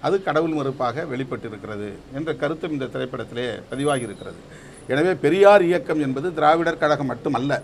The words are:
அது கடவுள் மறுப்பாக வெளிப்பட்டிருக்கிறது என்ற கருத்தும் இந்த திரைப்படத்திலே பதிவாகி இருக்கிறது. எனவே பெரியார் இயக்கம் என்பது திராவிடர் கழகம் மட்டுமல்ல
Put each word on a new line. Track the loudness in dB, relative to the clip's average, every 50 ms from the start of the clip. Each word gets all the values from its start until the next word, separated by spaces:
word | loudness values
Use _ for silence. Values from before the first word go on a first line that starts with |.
| 0
அது | 0 0 0 0
கடவுள் | 0 0 2 2 2 0 0
மறுப்பாக | -2 -2 -2 -2 -4 -2 -2 -4 -6 -6
வெளிப்பட்டிருக்கிறது | -4 -6 -6 -6 -6 -8 -8 -10 -12 -12 -10 -10 -8 -8 -8 -8 -10 -12 -16 -12 -10 -8
என்ற | -6 -6 -4 -4
கருத்தும் | -4 -4 -4 -4 -6 -6 -6
இந்த | -6 -6 -6
திரைப்படத்திலே | -6 -6 -6 -6 -6 -10 -10 -8 -6 -6 -6 -4 -6 -8 -10 -10
பதிவாகி | -8 -4 -2 0 0 -2 -2 -8
இருக்கிறது. | -10 -12 -14 -16 -16 -16 -18 -20 -20 -20 -20 -20 -20 -20 -6 -2
எனவே | 0 2 2 2 2 2 2
பெரியார் | 2 4 8 10 10 10 10 8 4
இயக்கம் | 2 0 0 -2 -2 -2 0
என்பது | -2 -2 -2 -4 -4 -2
திராவிடர் | 4 4 6 6 6 4 0 0 0
கழகம் | 2 2 2 2 0 -4
மட்டுமல்ல | -4 -4 -4 -2 -2 0 0 0 -2 -2